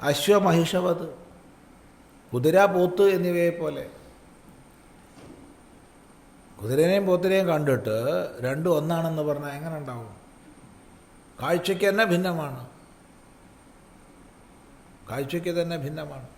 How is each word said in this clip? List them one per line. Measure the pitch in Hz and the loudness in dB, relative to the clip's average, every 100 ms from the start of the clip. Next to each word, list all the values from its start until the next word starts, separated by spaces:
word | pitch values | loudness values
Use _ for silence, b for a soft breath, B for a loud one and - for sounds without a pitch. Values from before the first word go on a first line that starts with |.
| 139 | -2
അശ്വമഹിഷവത്, | 147 - 202 190 170 165 185 180 170 165 - - - - - - - - - - - - | -2 4 4 6 4 2 0 0 -2 -4 -14 -20 -20 -20 -20 -20 -20 -20 -20 -20 -20 -8
കുതിര, | 123 139 180 202 | 0 4 6 6
പോത്ത് | 185 180 180 202 185 | 4 2 4 4 4
എന്നിവയെ | 175 175 170 170 | 0 2 0 0
പോലെ. | 156 139 143 - - - - - - - - - - - - - - - - - - - - - - - - - - - | -6 -8 -12 -16 -20 -20 -20 -20 -20 -20 -20 -20 -20 -20 -20 -20 -20 -20 -20 -20 -20 -20 -20 -20 -20 -20 -20 -20 -20 -12
കുതിരനെയും | 104 135 165 196 196 | -2 2 4 4 2
പോത്തിനെയും | 180 185 190 180 | 2 2 2 2
കണ്ടിട്ട് | 156 143 127 113 110 123 175 175 - 123 | 0 2 0 0 -2 -2 -2 -4 -6 -6
രണ്ടും | 139 170 156 | -2 0 0
ഒന്നാണെന്ന് | 151 170 165 160 151 | 0 -2 -2 -2 -2
പറഞ്ഞാൽ | 143 143 143 | -4 -6 -10
എങ്ങനെ | 160 160 | -10 -10
ഉണ്ടാവും? | 139 120 113 101 - - - - - - - - - - - - | -10 -12 -14 -18 -20 -20 -20 -20 -20 -20 -20 -20 -20 -20 -20 -10
കാഴ്ചയ്ക്ക് | 131 175 175 190 202 | -2 -2 0 0 0
തന്നെ | 196 220 | 2 2
ഭിന്നമാണ്, | 175 180 170 147 131 123 - - - - - - - - - - - - - - - - - - - - - - - - | 2 0 -4 -6 -10 -16 -20 -20 -20 -20 -20 -20 -20 -20 -20 -20 -20 -20 -20 -20 -20 -20 -20 -20 -20 -20 -20 -20 -20 -12
കാഴ്ചയ്ക്ക് | 120 135 170 170 170 | -8 -6 -6 -4 -4
തന്നെ | 165 170 | -4 -4
ഭിന്നമാണ്. | 139 156 151 139 123 | -8 -10 -12 -14 -18